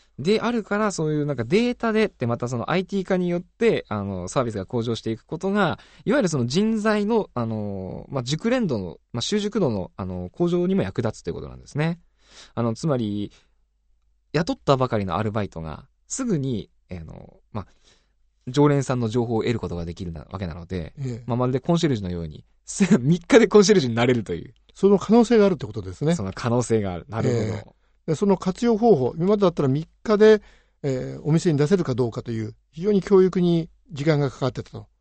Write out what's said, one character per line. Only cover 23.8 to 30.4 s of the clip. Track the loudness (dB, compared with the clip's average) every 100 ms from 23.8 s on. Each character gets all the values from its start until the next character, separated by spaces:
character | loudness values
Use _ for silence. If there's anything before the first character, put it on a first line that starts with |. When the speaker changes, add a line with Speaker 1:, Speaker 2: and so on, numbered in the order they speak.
Speaker 1:
ジ | 4
ュ |
に | 2
な | 2
れ |
る | 2
と | -2
い | -8 -10
う。 | -20 _
Speaker 2:
そ | 0 4
の | 4
可 | 6
能 | 4
性 | 6 6
が | 4
あ |
る |
っ | 2
て | -6
こ |
と | -8
で | -10
す | -4
ね。 | 0
Speaker 1:
そ | 0
の | -2
可 | -4 0
能 | 0
性 | 2 0
が | 0
あ | -6
る。 | -8
な | -4
る | 0
ほ |
ど。 | 0
Speaker 2:
え | -2 -6 -10
え。 | _ _ _ -6
で、 |
そ | 0 2
の | 2
活 | 0 -2
用 | 0 4
方 | 4
法、 | 4 2 0
今 | 0
ま | 2
で |
だ | 2
っ |
た | 2
ら | 0
三 | -2 -4 _
日 | -2 6
で、 | 6 6